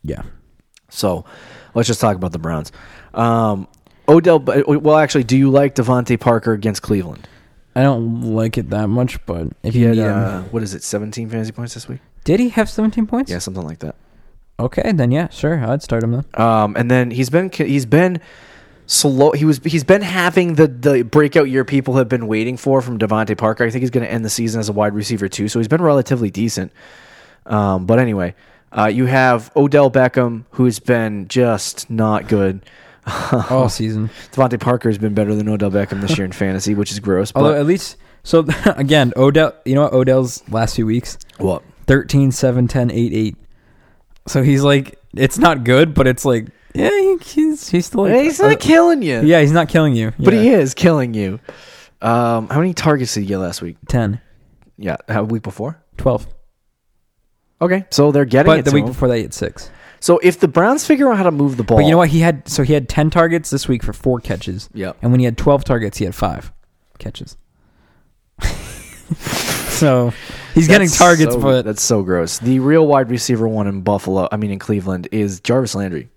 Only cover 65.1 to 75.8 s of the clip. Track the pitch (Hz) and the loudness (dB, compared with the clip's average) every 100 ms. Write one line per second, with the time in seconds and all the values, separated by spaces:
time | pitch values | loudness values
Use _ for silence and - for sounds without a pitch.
65.1 | 127 123 113 - 139 - 123 104 - 95 | 2 2 0 2 2 0 -2 -2 -4 -6
66.1 | - 101 67 - - _ _ _ _ 110 | -4 -6 -6 -14 -20 _ _ _ _ -16
67.1 | - - - _ _ _ _ _ _ _ | -14 -18 -20 _ _ _ _ _ _ _
68.1 | _ _ - - - - - - - - | _ _ -8 -6 -6 -14 -18 -20 -20 -12
69.1 | - - - - - - - 151 127 120 | -10 -8 -8 -6 -6 -6 0 2 2 0
70.1 | - - - - 160 160 202 180 - 175 | -4 -16 -16 -2 2 4 4 4 4 6
71.1 | 170 151 120 135 127 110 104 - 110 92 | 6 4 2 2 2 0 -4 0 0 0
72.1 | 90 82 - 120 131 135 160 156 139 123 | -2 -2 -4 0 0 4 4 4 2 0
73.1 | 123 - 117 113 107 101 98 92 101 - | -4 -2 0 0 -2 -4 -2 -2 -2 0
74.1 | 95 90 104 107 98 - 104 92 92 90 | -2 -2 -4 -6 -6 -4 -4 -2 -8 -6
75.1 | 110 101 92 - 127 123 101 | -4 -4 -6 -2 0 0 -6